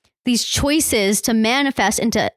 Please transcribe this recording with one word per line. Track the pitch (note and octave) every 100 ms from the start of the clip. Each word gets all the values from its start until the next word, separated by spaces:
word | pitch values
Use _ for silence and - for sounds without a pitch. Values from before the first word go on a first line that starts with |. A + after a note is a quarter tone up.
| _ _
these | - A#3
choices | - - C#4+ D#4 D4 A3 G3 G#3
to | -
manifest | A3+ A3 C4 C#4+ C4 G3+ -
into | A#3 G#3+ G#2